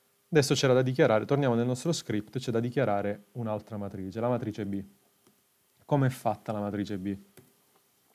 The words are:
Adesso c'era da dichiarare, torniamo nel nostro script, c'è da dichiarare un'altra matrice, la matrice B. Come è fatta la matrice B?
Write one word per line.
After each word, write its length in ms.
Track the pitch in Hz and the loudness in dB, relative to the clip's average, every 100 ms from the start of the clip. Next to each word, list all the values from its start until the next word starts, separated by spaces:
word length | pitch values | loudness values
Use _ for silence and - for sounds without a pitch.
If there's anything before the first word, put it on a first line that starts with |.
| _ _ _ | _ _ _
Adesso 260 | 156 131 | 2 4
c'era 180 | 139 135 | 2 4
da 100 | 127 | 4
dichiarare, 420 | 131 131 139 110 | 4 4 4 4
torniamo 300 | 107 143 135 | 2 2 2
nel 120 | 117 123 | 2 0
nostro 260 | 127 170 | -2 -2
script, 460 | 160 - 107 - - | -4 -4 -4 -4 -6
c'è 120 | 127 | -4
da 100 | 113 | -2
dichiarare 640 | 120 139 113 101 101 104 - | -2 0 0 0 -2 -6 -10
un'altra 440 | 127 113 107 - 107 | -8 -6 -6 -6 -10
matrice, 440 | 101 101 95 110 | -8 -8 -8 -4
la 80 | 120 | 0
matrice 360 | 120 120 104 | 0 -2 -6
B. 200 | 98 98 98 _ _ _ _ _ _ _ _ _ | -4 -6 -8 _ _ _ _ _ _ _ _ _
Come 220 | - 143 131 | 0 2 2
è 20 | |
fatta 400 | 131 117 107 - | 0 -2 -4 -4
la 80 | 107 | -4
matrice 400 | 104 101 95 101 | -2 -2 -4 -4
B? 180 | 98 98 - - - _ _ _ _ _ _ | -4 -6 -10 -20 -20 _ _ _ _ _ _